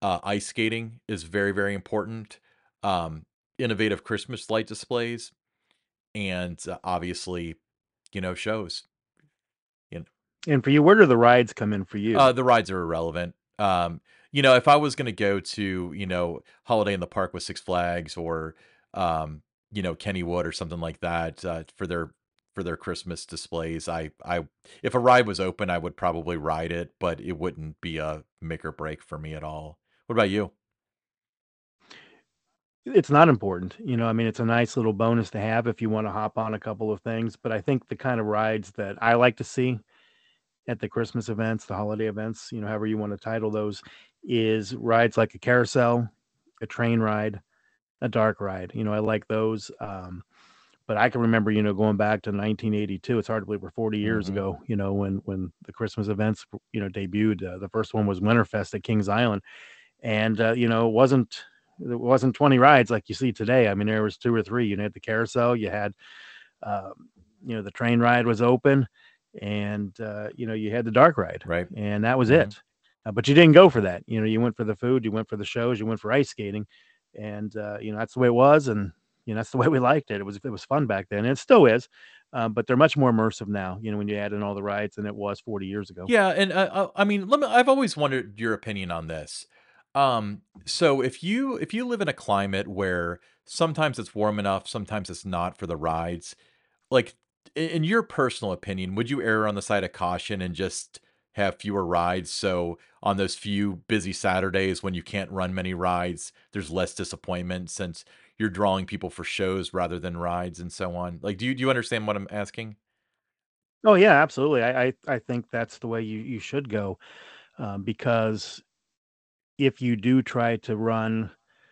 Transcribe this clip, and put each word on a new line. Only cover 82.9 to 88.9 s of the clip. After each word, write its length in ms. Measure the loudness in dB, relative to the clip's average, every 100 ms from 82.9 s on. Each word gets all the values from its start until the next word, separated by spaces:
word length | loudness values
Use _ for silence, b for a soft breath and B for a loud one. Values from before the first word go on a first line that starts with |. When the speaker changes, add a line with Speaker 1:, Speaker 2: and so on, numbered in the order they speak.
| 6
Speaker 2:
more 160 | 4
immersive 360 | 4 2 -2 -6
now, 300 | -6 -6 -6
you 100 | -6
know, 60 | -4
when 100 | -4
you 80 | -4
add 160 | -4
in 100 | -4
all 120 | -6
the 80 | -6
rides 340 | -4 -4 -6 -6
than 100 | -8
it 80 |
was 260 | -6 -6 -6
forty 260 | -8 -8 -6
years 240 | -8 -10
ago. 160 | -10 0
Speaker 1:
Yeah, 220 | 2 2
and, 240 | 0 0
uh, 180 | 0 -2
uh, 180 | -2 -2 0
I 80 |
mean, 240 | 0 0 0
let 120 | 0
me, 60 | 4
I've 220 | 4 4
always 280 | 4 0 0
wondered 440 | 0 -2 -4 -4
your 140 | -2
opinion 360 | -2 -4 -6 -6